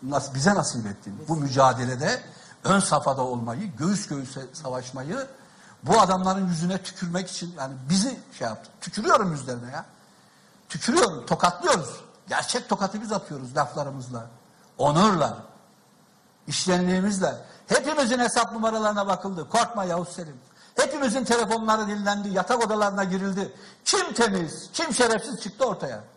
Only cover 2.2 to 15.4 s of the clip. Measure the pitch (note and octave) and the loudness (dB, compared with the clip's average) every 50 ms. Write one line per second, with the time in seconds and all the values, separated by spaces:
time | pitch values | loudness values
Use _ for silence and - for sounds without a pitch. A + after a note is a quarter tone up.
2.2 | - - - - - - - - - D3+ F#3 G3+ F#3 - - - - - C3+ B2+ | -6 -12 -20 -20 -20 -20 -20 -8 0 2 4 4 4 4 2 2 2 2 0 0
3.2 | B2+ B2+ B2 A#2+ A#2 A#2 A#2 C3 G#3 G#3 C#3 A2 C#3 F3+ G#3 F#3 - - D3+ C#3+ | 0 -2 -2 -4 -4 -4 -4 -6 -6 -8 -6 -2 0 0 0 0 -2 -4 -6 -6
4.2 | C3+ A#2+ - C#3 C3+ B2 - - - C3+ B2+ B2+ A#2+ - - C3+ C3 C#3+ F#3 C4 | -6 -8 -10 -12 -12 -12 -14 -12 -8 -6 -6 -6 -8 -8 -10 -10 -8 -6 -6 -6
5.2 | C4+ C4 - - - - - - - - - _ - A#2+ F3+ A3+ G3+ F3+ F#3 F#3 | -8 -10 -12 -20 -20 -20 -20 -20 -20 -20 -20 _ 0 4 8 8 8 8 6 2
6.2 | F#3 F#3 F#3+ G3 G3 F3+ F3 D#3+ E3 F3 F#3 F#3 - - - - F#3+ F3 E3+ F#3 | 2 2 2 2 0 0 0 0 0 0 0 -2 -4 -8 -10 -6 -6 -4 -2 -4
7.2 | G3 - - - - E3+ F3 D#3+ C3+ C3+ C#3 C3 C3 C3+ E3+ F#3+ G3 - - - | -4 -4 -8 -10 -10 -10 -8 -8 -8 -8 -8 -10 -2 0 2 2 2 0 -2 -6
8.2 | - - - - B2+ A#2 A2 G#2 - - - - - - - - G#3+ E4+ F4 C#4 | -14 -18 -12 -6 -6 -6 -6 -8 -14 -20 -20 -16 -16 -12 -8 -4 2 4 4 4
9.2 | G#3+ F#3 D#3+ C#3+ B2+ B2 B2 A#2+ A#2+ B2 C3 D#3 F3 - - - - _ _ _ | 4 2 -2 -4 -6 -6 -8 -8 -8 -10 -10 -10 -12 -12 -20 -20 -20 _ _ _
10.2 | _ _ _ _ _ _ _ _ _ _ - D#3+ - - B3 E4+ A4 - - - | _ _ _ _ _ _ _ _ _ _ -10 -6 -2 2 4 6 4 4 2 -4
11.2 | - - F3 D#3+ - F3+ F3 - D4 F4 C#4 G3 D3 - - - - - - - | -2 -2 -2 2 2 2 2 2 2 2 2 2 2 -6 -10 -14 -18 -20 -20 -20
12.2 | _ - D#3+ C#3 D3 - - A#3+ - - G#3 - G3 F#3+ - G#3+ A3 G#3+ G#3+ G3+ | _ -4 -4 -4 -2 -2 -4 -6 -2 -2 -2 -2 -2 -4 -4 -6 -6 -4 -4 -4
13.2 | - - D#3 C#3 C3 B2 B2+ D3+ C#3+ C#3 - - C#3 C3+ C3+ C3+ B2+ B2 B2 A#2 | -4 -6 -12 -10 -10 -6 -2 -2 -2 -2 -2 -6 -6 -6 -8 -10 -12 -10 -10 -12
14.2 | A#2 - - - - - _ _ _ _ _ - B2 C#3+ D3 D#3 G3 A3 G3+ E3+ | -12 -12 -18 -20 -20 -20 _ _ _ _ _ 0 2 4 6 6 6 6 6 4
15.2 | C#3+ A#2+ - - | 2 0 0 -6